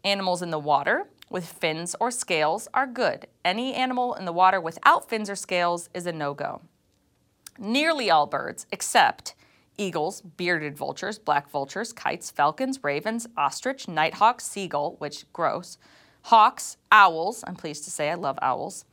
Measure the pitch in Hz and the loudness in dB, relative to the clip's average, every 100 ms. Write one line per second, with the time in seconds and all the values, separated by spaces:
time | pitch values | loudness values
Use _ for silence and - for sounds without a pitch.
0 | 202 196 190 175 175 156 147 143 147 269 | 0 0 0 -2 -2 -4 2 2 2 0
1 | 403 _ - 185 165 - 165 160 175 - | -2 _ -10 -8 -8 -4 -4 -2 -6 -4
2 | 233 240 - 165 151 196 - - 269 240 | -4 -4 -2 2 2 0 -2 -2 -2 0
3 | 196 - - _ 175 202 262 254 254 247 | 0 -2 -12 _ -2 -2 -4 -2 -2 0
4 | 247 - 185 170 185 190 165 170 - 339 | -2 -4 -4 4 6 6 -2 2 4 4
5 | - 226 208 196 - 180 175 175 - 180 | 2 -4 -4 -8 -2 0 2 0 -6 -8
6 | 175 160 143 147 147 - - _ _ _ | -6 -4 -4 -4 -8 -8 -16 _ _ _
7 | _ _ _ _ - - 208 254 311 302 | _ _ _ _ -20 -12 -2 2 2 0
8 | 214 160 147 - - - - 190 - 233 | 4 4 4 -2 -6 -10 -12 -8 2 4
9 | 147 - - - _ _ _ - 196 160 | 4 2 -14 -16 _ _ _ -6 -4 -2
10 | 156 - 180 - 175 170 151 147 139 143 | -4 -6 -18 -6 -2 0 -2 -6 -8 -6
11 | 185 214 - 143 - 143 139 185 240 - | -8 -6 0 0 0 -6 -6 -6 -8 -4
12 | - - - - 147 156 262 269 147 143 | -4 -4 -8 2 2 2 -4 -2 -4 -2
13 | 208 226 226 - 139 - 254 262 - 160 | -4 -6 -8 -4 -2 -2 -6 -6 -6 0
14 | 160 - 214 247 - 202 185 147 147 - | 0 4 2 2 -8 -8 -4 -4 -4 -6
15 | 147 - - - 160 - 180 - _ - | -10 -10 -14 -2 -2 -2 -8 -20 _ -20
16 | _ _ - 226 220 - - - _ 208 | _ _ 6 8 8 4 -14 -14 _ 8
17 | 190 160 180 247 - 185 165 151 - - | 10 6 -4 -6 -12 -10 -10 -10 -10 -4
18 | 147 165 143 - 131 127 135 - - | -2 -2 -4 -2 -2 -2 -6 -12 -18